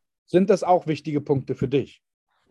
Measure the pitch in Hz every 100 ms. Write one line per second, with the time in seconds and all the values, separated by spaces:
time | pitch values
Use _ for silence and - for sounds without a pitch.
0 | _ _ _ 170 190 190 175 180 156 147
1 | 156 147 143 139 131 120 135 139 110 _
2 | _ _ _ _ _